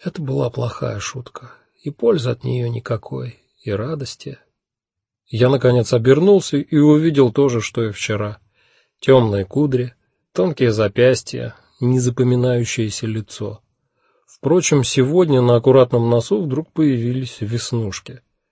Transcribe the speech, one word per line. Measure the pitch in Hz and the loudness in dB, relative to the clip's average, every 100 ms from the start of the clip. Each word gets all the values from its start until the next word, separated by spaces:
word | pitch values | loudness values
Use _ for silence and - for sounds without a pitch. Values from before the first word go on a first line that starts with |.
Это | 180 - | -12 -8
была | 139 131 120 | -6 -4 -4
плохая | - 117 - - 104 | -4 -8 -6 -8 -8
шутка, | - 127 123 - 120 - _ _ | -10 -12 -16 -20 -20 -20 _ _
и | 151 | -14
пользы | 143 233 190 123 | -2 0 0 0
от | 120 | -6
неё | 127 123 120 | -6 -6 -6
никакой, | 117 - 113 - 131 123 - _ _ | -6 -6 -8 -8 -12 -12 -16 _ _
и | - | -8
радости». | 101 123 160 135 - - - _ _ _ _ _ _ _ _ _ | -6 -6 -8 -10 -14 -16 -18 _ _ _ _ _ _ _ _ _
Я, | 110 123 | 0 2
наконец, | 135 127 123 110 | 4 2 2 2
обернулся | 123 117 139 185 196 - 143 | 2 4 4 4 4 2 -4
и | - 151 | 0 2
увидел | 147 151 165 143 127 | 4 4 2 2 2
то | 113 139 | 2 0
же, | 120 | 0
что | 107 - | -4 -4
и | 110 | -6
вчера. | 101 - 104 104 107 _ _ _ _ _ _ | -6 -6 -4 -6 -10 _ _ _ _ _ _
Тёмные | - 131 113 101 | 4 4 4 0
кудри, | 92 135 147 127 123 - _ _ _ | -2 -2 0 0 -4 -10 _ _ _
тонкие | - 185 147 123 | -4 -2 0 0
запястья, | 107 104 101 123 127 - 123 120 - _ - | 2 0 2 2 2 -4 -10 -10 -14 _ -6
незапоминающееся | 123 127 123 123 123 123 123 123 117 - 110 - 113 | -2 0 0 0 0 2 0 0 -2 -4 -6 -6 -8
лицо. | 110 104 - 104 104 _ _ _ _ _ _ _ | -8 -10 -12 -12 -14 _ _ _ _ _ _ _
Впрочем, | _ - 175 - 147 | _ 0 0 2 2
сегодня | 123 - 131 170 175 135 | 2 0 2 2 2 2
на | 123 120 | 4 4
аккуратном | 127 131 127 123 117 | 4 4 4 2 2
носу | 120 120 208 | 0 0 -2
вдруг | 165 131 160 | -2 -4 -6
появились | - 156 127 120 127 127 - | 0 0 0 -2 -4 -8 -10
веснушки. | 107 117 - 120 107 95 - - _ _ _ | -8 -6 -4 -6 -6 -8 -14 -20 _ _ _